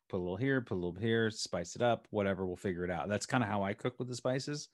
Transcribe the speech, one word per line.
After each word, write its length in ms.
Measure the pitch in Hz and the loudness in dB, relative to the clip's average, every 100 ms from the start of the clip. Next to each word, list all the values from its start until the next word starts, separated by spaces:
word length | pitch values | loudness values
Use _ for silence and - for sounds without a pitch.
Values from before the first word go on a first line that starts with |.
| - | -6
put 80 | 98 | -4
a 40 | |
little 140 | 87 92 | -2 0
here, 240 | 135 135 | 2 2
put 140 | - | 0
a 60 | 92 | -2
little 120 | 87 87 | -2 0
here, 300 | 113 113 113 | 2 4 2
spice 460 | - - 92 85 - | 0 -4 -4 -4 0
it 60 | |
up, 240 | 120 113 - | 2 2 0
whatever, 340 | 107 98 92 92 | 2 2 2 -2
we'll 100 | 90 | -2
figure 280 | 101 87 | -2 0
it 60 | 90 | -2
out. 180 | 85 80 | -2 0
That's 180 | 104 - | 0 2
kinda 200 | 131 104 | 2 2
how 160 | 104 | 2
I 100 | 98 | 0
cook 240 | 101 131 - | -2 -4 -4
with 100 | 127 | -6
the 80 | 123 | -4
spices. 520 | 127 135 139 147 - | -2 -2 -2 -6 -8